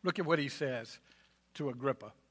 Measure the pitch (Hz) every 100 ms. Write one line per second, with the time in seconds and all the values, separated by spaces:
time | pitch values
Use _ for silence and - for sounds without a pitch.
0 | 185 170 165 160 143 - 143 123 117 -
1 | _ - _ _ _ - 147 123 135 127
2 | 107 - _